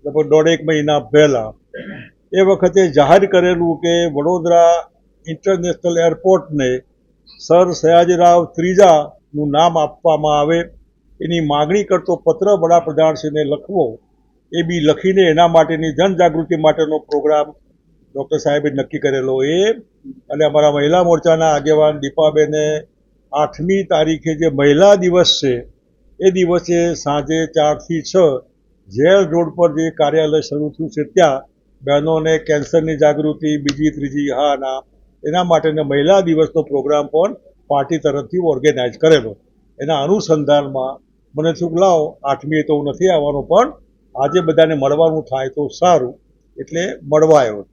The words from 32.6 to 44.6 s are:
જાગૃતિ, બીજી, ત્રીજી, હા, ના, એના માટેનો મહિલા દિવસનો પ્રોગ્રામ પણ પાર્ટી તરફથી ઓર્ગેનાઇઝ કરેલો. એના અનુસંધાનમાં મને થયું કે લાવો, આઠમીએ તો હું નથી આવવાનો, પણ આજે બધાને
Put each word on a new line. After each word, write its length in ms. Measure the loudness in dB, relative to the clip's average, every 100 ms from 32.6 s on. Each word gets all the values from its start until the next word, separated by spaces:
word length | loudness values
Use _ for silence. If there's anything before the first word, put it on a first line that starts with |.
| 0 -2 -2 0
જાગૃતિ, 600 | 0 0 -4 -4 -4 -4
બીજી, 340 | -4 -2 -4
ત્રીજી, 400 | -4 -8 -6 -4
હા, 260 | -2 -2 -2
ના, 260 | -6 -10 _ _ _ _ -6
એના 160 | -4
માટેનો 400 | 0 0 0 -2
મહિલા 360 | -2 0 2 2
દિવસનો 420 | 2 0 0 -2
પ્રોગ્રામ 440 | -2 -4 -2 -2 -2
પણ 260 | -2 -2 -4 _ _ _
પાર્ટી 300 | -4 -2 -2
તરફથી 400 | -2 -4 -6 -4
ઓર્ગેનાઇઝ 600 | -2 0 0 0 -6 0
કરેલો. 380 | 2 2 0 -14 _ _ _ _
એના 200 | -4 -4
અનુસંધાનમાં 960 | 0 -2 0 -2 2 0 0 -8 -8 -10 _ _ _
મને 180 | -4 -4
થયું 220 | -4 -6
કે 60 | 0
લાવો, 380 | 2 2 -2 -6
આઠમીએ 380 | -6 -6 -4 -4
તો 140 | -2 -2
હું 80 |
નથી 240 | -4 -2 0
આવવાનો, 340 | 0 -2 -4
પણ 300 | 0 0 0 -4 _ _ _
આજે 260 | -6 -2 -2
બધાને 340 | 0 2